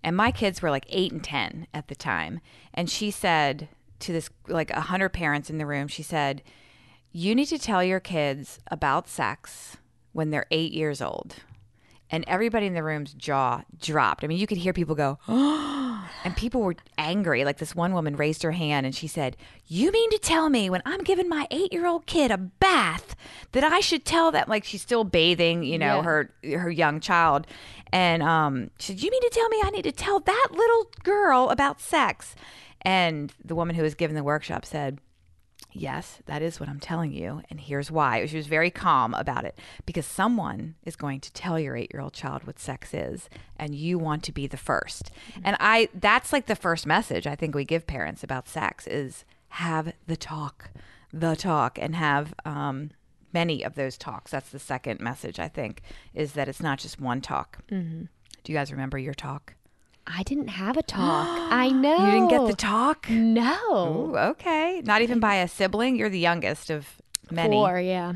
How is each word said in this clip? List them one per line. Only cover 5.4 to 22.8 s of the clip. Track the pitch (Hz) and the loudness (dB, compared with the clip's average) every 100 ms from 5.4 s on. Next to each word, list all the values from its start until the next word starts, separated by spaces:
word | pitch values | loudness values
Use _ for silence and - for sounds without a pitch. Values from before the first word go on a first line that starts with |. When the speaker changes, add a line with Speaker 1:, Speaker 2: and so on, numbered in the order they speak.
| 143 | -4
Speaker 1:
in | 156 | -6
the | 147 | -4
room, | 143 143 | -4 -6
she | - | -8
said, | 151 160 143 139 - - - _ _ _ _ | -4 0 0 -2 -10 -20 -20 _ _ _ _
"You | 170 180 233 | -4 2 2
need | 285 | 2
to | 311 | -2
tell | - 196 | 0 2
your | 185 185 | 2 0
kids | - 170 147 139 - - - | -2 -2 0 -2 -10 -18 -10
about | 156 143 147 - | -2 2 0 -2
sex | - 120 - - - - - _ _ _ | -4 -4 -4 -12 -20 -20 -20 _ _ _
when | 160 156 | -4 -2
they're | 147 - | -2 0
eight | 160 160 | -2 -2
years | 160 156 139 | -2 -4 -2
old." | 95 50 - - - - _ _ _ _ _ | -6 -6 -10 -16 -20 -20 _ _ _ _ _
And | 160 - | -6 -2
everybody | 180 226 226 202 | 0 2 0 0
in | |
the | 170 | -2
room's | 156 151 143 | -2 -4 -6
jaw | 143 - 139 127 120 - - | -10 -2 0 2 0 -6 -10
dropped. | - 151 113 - | -2 2 2 2
I | 151 | -2
mean, | 170 | -2
you | 208 | -2
could | 190 | 0
hear | 180 | 0
people | 180 160 151 | 0 0 0
go, | 143 147 | 0 -2
<gasps> | - | 0
and | 233 285 302 294 285 262 220 175 - 180 - | 2 4 2 -2 -4 -4 -6 -10 -6 -4 -2
people | 233 254 | 0 0
were | 202 165 - - | 0 -2 -8 -4
angry. | 156 190 185 123 | 0 0 2 4
Like, | 139 143 | 2 0
this | 151 - | -6 -2
one | 175 | 0
woman | 185 156 143 | 0 0 0
raised | 151 156 | 0 0
her | 165 | -2
hand | 175 151 147 131 | 0 0 0 0
and | 127 | -4
she | 156 | -6
said, | - 135 - - - - | -4 -4 -6 -20 -20 -6
"You | 165 302 | 2 2
mean | 440 453 | 4 2
to | 427 | 2
tell | - 330 320 | 2 4 4
me | 254 190 | 4 2
when | 180 240 | 0 -2
I'm | 381 | -4
giving | 359 370 359 | 0 2 2
my | 311 285 | -2 -2
eight-year-old | 302 381 349 349 339 - | -2 -2 0 0 0 0
kid | 339 269 | 2 4
a | 196 | 2
bath | 185 _ 381 330 | -2 _ 4 6